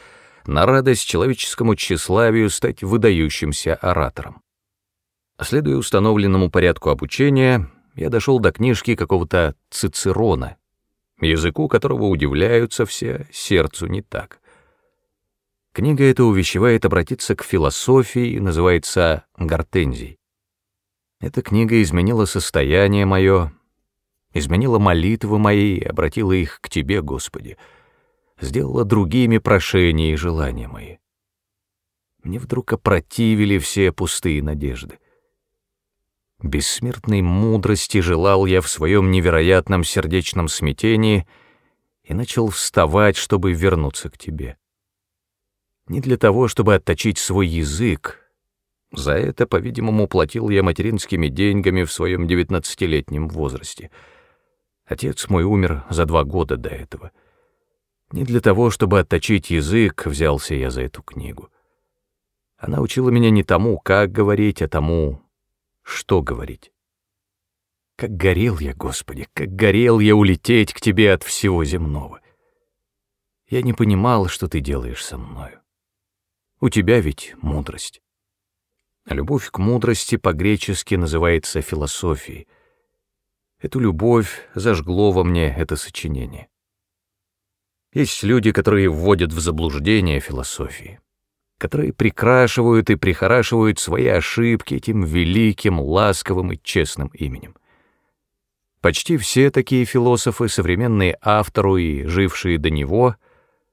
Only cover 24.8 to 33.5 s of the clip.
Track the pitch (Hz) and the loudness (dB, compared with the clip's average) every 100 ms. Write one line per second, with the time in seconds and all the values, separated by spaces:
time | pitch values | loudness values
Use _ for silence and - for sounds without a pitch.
24.8 | 98 85 92 110 104 107 104 104 101 90 | 4 2 2 -2 -2 2 2 4 2 0
25.8 | - - 80 - 98 92 80 - - 82 | -4 -2 -2 -2 0 0 -2 -8 -8 -6
26.8 | 69 101 73 65 - - 55 - - _ | -2 -2 -4 -8 -10 -14 -16 -20 -20 _
27.8 | _ _ _ _ _ _ 65 123 139 127 | _ _ _ _ _ _ -6 -4 -2 -2
28.8 | 104 107 87 127 117 110 - 95 - 95 | 0 2 2 2 2 2 2 0 2 2
29.8 | 87 80 80 76 85 80 69 60 58 - | 2 2 0 -2 -2 -2 -4 -6 -12 -14
30.8 | - - _ _ _ _ _ _ _ _ | -18 -20 _ _ _ _ _ _ _ _
31.8 | _ _ _ _ 82 110 - 127 - 113 | _ _ _ _ -12 -10 -8 -8 -4 -2
32.8 | - 90 - - 113 107 104 | 0 0 0 -2 0 2 2